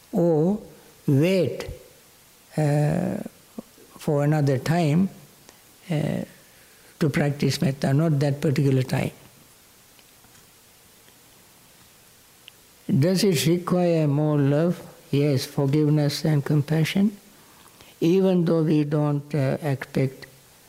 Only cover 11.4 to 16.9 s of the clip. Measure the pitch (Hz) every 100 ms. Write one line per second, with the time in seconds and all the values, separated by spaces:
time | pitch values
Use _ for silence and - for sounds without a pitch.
11.4 | - - - - - - - - - -
12.4 | - - - - - 135 160 190 202 151
13.4 | 147 175 175 180 180 165 151 143 151 147
14.4 | 139 143 170 175 - - - 139 147 131
15.4 | - - 139 151 151 151 143 - 160 147
16.4 | - 151 135 160 151